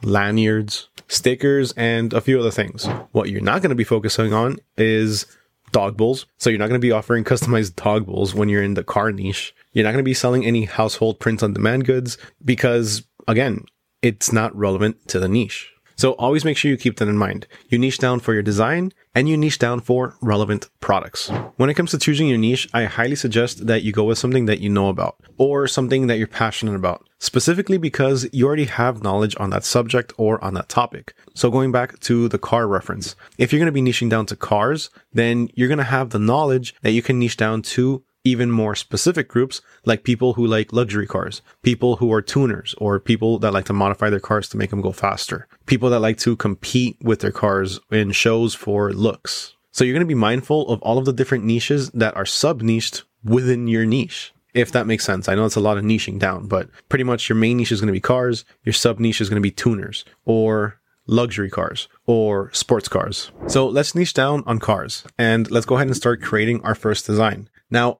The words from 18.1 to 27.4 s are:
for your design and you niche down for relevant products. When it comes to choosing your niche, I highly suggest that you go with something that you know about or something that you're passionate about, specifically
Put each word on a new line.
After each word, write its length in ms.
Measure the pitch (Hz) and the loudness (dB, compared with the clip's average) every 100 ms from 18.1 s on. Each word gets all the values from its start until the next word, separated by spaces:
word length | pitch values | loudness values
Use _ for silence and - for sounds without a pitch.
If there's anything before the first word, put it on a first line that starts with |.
| 123 | 0
for 160 | - | 0
your 80 | 110 | 0
design 500 | 104 101 113 170 185 - _ | 0 2 2 0 -4 -8 _
and 140 | 123 147 | 0 2
you 80 | 156 | 2
niche 240 | 151 - | 0 0
down 180 | 120 123 | -2 0
for 360 | 120 123 127 - | 0 0 -2 -4
relevant 480 | 117 104 104 104 - _ | 0 0 0 -2 -6 _
products. 480 | - 98 - - - 110 - - | 0 0 -2 -8 -6 -6 -6 0
When 140 | 135 | 0
it 40 | |
comes 180 | 151 170 | 0 -2
to 60 | 143 | 0
choosing 280 | - 147 156 | 0 2 2
your 120 | 117 | 2
niche, 300 | 110 127 - | 2 0 -2
I 120 | 117 107 | -2 -2
highly 280 | - 120 | -2 -2
suggest 540 | 139 123 110 120 - 113 | -2 0 0 0 -2 -2
that 160 | 110 | 0
you 80 | 101 | 0
go 100 | 104 | 0
with 160 | 107 113 | 0 0
something 280 | 127 131 110 | 0 2 2
that 120 | 107 | 0
you 100 | 101 | 0
know 200 | 101 98 | 2 2
about 280 | 92 87 - _ - | 0 -4 -6 _ 0
or 300 | 135 143 135 | 2 2 0
something 400 | - 127 135 127 | 0 0 2 2
that 100 | 113 | 0
you're 80 | 110 | -2
passionate 480 | - 113 - 110 | -2 -4 -2 -4
about, 340 | 98 92 85 - _ | -2 -2 -4 -12 _
specifically 540 | - 123 | -4 0